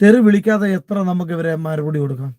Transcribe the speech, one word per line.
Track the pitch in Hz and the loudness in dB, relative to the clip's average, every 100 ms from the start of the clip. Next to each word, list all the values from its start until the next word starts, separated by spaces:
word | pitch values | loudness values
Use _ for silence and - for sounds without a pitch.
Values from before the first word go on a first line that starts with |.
തെറി | 202 240 220 | 4 6 6
വിളിക്കാതെ | 202 208 214 202 185 | 4 2 0 0 -4
എത്ര | - 202 185 | -4 -4 -4
നമുക്ക് | 180 170 170 | -4 -4 -4
ഇവരെ | 165 160 160 | -4 -4 -4
മറുപടി | 156 151 151 | -6 -4 -4
കൊടുക്കാം? | 143 131 135 | -4 -6 -10